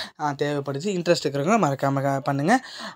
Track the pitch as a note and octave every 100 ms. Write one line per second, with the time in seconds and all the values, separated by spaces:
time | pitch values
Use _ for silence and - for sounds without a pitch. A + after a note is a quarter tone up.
0 | - - D3+ C#3+ D3 C#3+ C#3 C#3 F#3+ F#3
1 | F3 E3+ D3+ C#3 D3 A3+ D#3 C#3 C#3 C#3
2 | C#3 C#3 C#3+ C#3 D#3 B3+ - - G#3+